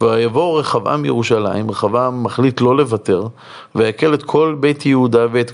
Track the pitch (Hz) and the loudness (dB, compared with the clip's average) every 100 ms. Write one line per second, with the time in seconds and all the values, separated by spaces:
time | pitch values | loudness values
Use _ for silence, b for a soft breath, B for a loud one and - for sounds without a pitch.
0 | 113 113 117 120 175 156 135 117 104 147 | 0 2 0 0 0 0 0 -2 -2 -2
1 | 143 120 117 113 101 101 110 101 104 117 | -2 -2 0 0 0 -2 -4 -2 -2 0
2 | 127 127 110 - 135 123 123 135 131 110 | -2 -2 -6 0 0 2 2 2 0 -2
3 | - 92 110 - B B B - 110 107 | -2 -2 -2 -12 B B B -2 0 0
4 | 156 147 - 147 160 151 143 143 143 135 | 0 0 0 0 0 0 -2 0 0 2
5 | 123 117 117 120 120 | 4 2 2 0 -2